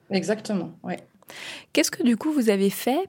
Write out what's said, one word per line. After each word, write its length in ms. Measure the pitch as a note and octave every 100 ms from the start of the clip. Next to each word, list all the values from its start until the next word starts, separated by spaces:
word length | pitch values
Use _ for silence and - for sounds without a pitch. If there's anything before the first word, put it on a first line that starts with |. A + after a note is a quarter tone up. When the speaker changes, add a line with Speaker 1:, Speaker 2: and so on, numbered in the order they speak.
| -
Speaker 1:
Exactement, 640 | G3 E3 G#3+ - G3 E3 -
ouais. 160 | F3+ F3 - _ - - - - -
Speaker 2:
Qu'est-ce 180 | - E4+
que 120 | -
du 160 | A#3+ A3+
coup 120 | D#4
vous 200 | D4+ A3
avez 180 | G3 G3
fait 400 | - A#3+ D4